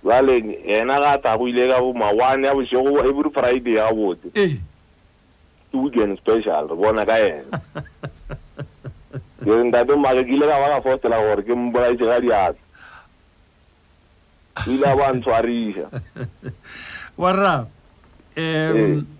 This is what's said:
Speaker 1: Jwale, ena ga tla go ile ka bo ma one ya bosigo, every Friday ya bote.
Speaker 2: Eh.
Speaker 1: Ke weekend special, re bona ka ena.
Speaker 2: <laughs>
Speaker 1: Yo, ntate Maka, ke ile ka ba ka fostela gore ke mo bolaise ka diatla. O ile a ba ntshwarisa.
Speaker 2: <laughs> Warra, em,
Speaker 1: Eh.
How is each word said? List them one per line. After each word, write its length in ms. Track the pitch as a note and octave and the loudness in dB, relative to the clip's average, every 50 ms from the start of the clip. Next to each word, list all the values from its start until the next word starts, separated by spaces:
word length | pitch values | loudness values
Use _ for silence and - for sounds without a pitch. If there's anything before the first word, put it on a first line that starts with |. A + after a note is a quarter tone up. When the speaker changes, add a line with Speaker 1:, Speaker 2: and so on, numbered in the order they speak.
| - | 2
Speaker 1:
Jwale, 340 | G2 A2+ B2+ C3+ C3+ C3 A#2+ A2 G#2+ G2+ - - | 2 4 4 4 4 4 2 0 -2 -10 -10 -4
ena 340 | - G2+ G#2+ A2+ B2+ C3+ C#3+ | -2 -2 0 0 0 0 2
ga 180 | C#3+ D3 C#3+ C#3 | 2 2 2 2
tla 200 | - B2+ A2+ A2 | 0 0 0 0
go 100 | B2 B2 | -2 -2
ile 200 | A#2+ B2 B2+ B2+ | 0 0 2 2
ka 120 | C3 B2+ | 2 2
bo 120 | B2 B2+ B2 | 2 0 -2
ma 160 | A#2+ A2 G#2 | -2 0 0
one 340 | G#2 A2 B2 B2+ C3+ C3+ C3+ C3+ | 2 2 2 2 2 2 0 0
ya 60 | C#3 | 0
bosigo, 440 | C#3 C3 A#2 B2 B2 C3 C#3 C#3+ C#3+ B2 | 0 -2 0 0 0 2 2 2 2 2
every 260 | C3 C#3 C#3+ D3 D3+ | 2 0 0 -2 -2
Friday 420 | D3 C#3+ B2+ B2 B2+ C3 A#2+ A#2+ A2+ | 0 0 0 2 0 0 0 0 0
ya 160 | G#2+ G#2+ A2 A2+ | 2 2 2 0
bote. 380 | A2 G#2+ G2 F2 - - F2 - | 0 0 -2 -4 -4 -10 -8 -2
Speaker 2:
Eh. 220 | G#3 G3+ F3+ D3 A2 F2 - - _ _ _ _ _ _ _ _ _ _ _ _ _ _ _ _ _ _ _ | 0 0 0 0 -4 -8 -14 -18 _ _ _ _ _ _ _ _ _ _ _ _ _ _ _ _ _ _ _
Speaker 1:
Ke 40 | - C3 | -4 -4
weekend 400 | C3 - B2 A#2+ G#2+ G#2 G2 F#2 | -4 0 0 0 0 0 -2 -4
special, 500 | _ - A2 A2+ G#2+ G#2 E2+ D2+ D2+ D2+ | _ 0 0 2 2 0 -2 -2 -2 -4
re 60 | E2 | -4
bona 300 | E2 G2 G#2+ A2 A2 G#2 | 0 0 0 2 0 0
ka 140 | G2 A2+ A2+ | 2 2 2
ena. 420 | A2 G2 D#2+ D2 - - - - - - - | 2 2 0 -4 -10 -10 -10 -10 -10 -10 -14
Speaker 2:
<laughs> 1700 | D3+ D3 - - - - - - - - - D#3 - - - - - C#3+ - - _ _ B2+ - - - _ - C3 - - _ - - | -14 -14 -14 -18 -16 -16 -16 -16 -16 -16 -16 -16 -16 -16 -20 -16 -16 -16 -16 -16 _ _ -18 -18 -18 -20 _ -16 -16 -16 -16 _ -8 0
Speaker 1:
Yo, 180 | G#2 G#2+ A#2 A#2+ | 2 2 4 4
ntate 320 | B2 A#2 A#2+ B2 B2+ C#3+ | 4 2 2 4 4 2
Maka, 280 | C#3+ C#3+ C3 C3 B2+ B2+ | 2 4 2 2 0 0
ke 80 | A#2+ | 0
ile 160 | C3 C#3 D3 D3 | 0 2 2 2
ka 80 | D3+ C#3 | 2 2
ba 100 | C#3 C#3+ D3 | 2 2 0
ka 60 | C3+ | 0
fostela 380 | - C3 C3 B2+ - A#2+ A#2 A2+ | 0 0 -2 0 0 0 0 2
gore 240 | A2 G#2+ G#2+ G2+ G2 | 2 2 0 0 0
ke 100 | G#2+ A#2+ | -2 -2
mo 180 | B2 B2 B2 | -2 -2 -2
bolaise 280 | A2+ B2 B2 A#2+ B2 A#2 | 0 2 2 2 2 2
ka 200 | A#2+ A2 A#2+ A#2+ | 2 2 2 2
diatla. 440 | B2+ A#2+ A2+ G2+ F#2+ F2 D#2 - _ _ _ - - - - - - _ _ _ _ _ _ _ _ _ _ _ _ _ _ _ _ _ _ _ _ _ _ _ _ _ _ _ _ _ _ - - G#2+ | 2 2 2 2 2 0 -2 -6 _ _ _ -20 -20 -20 -20 -20 -20 _ _ _ _ _ _ _ _ _ _ _ _ _ _ _ _ _ _ _ _ _ _ _ _ _ _ _ _ _ _ -8 -4 -2
O 40 | |
ile 140 | B2+ C3+ C#3 C#3 | 0 0 2 2
a 80 | C3+ | 2
ba 180 | C3+ C#3 C3+ C3 | 2 2 0 0
ntshwarisa. 760 | B2+ A#2 C3+ A#2 A2+ A#2 A#2+ A#2+ A#2 A#2 G#2+ F#2+ - D2 - - C3 - - _ - - - - _ - - - | -2 0 0 0 2 2 0 -2 -2 -4 -6 -6 -8 -10 -10 -10 -14 -14 -14 _ -12 -14 -14 -14 _ -16 -16 -16
Speaker 2:
<laughs> 640 | - _ - - - - - - - - - _ - | -16 _ -20 -20 -20 -18 -18 -16 -18 -18 -18 _ -2
Warra, 480 | E3+ F3+ F#3+ F#3+ G3+ F#3+ E3+ C#3 A2+ A2 - _ _ _ _ _ _ _ _ - - _ _ | -2 0 0 2 2 0 0 0 -4 -8 -14 _ _ _ _ _ _ _ _ -20 -20 _ _
em, 400 | D#3 D#3+ D#3+ D#3+ D#3 D#3 D#3+ - | -8 -6 -4 -2 -2 -2 0 0
Speaker 1:
Eh. 280 | - - - D3+ D3 D3 - - - | 2 2 2 0 -2 -4 -8 -14 -20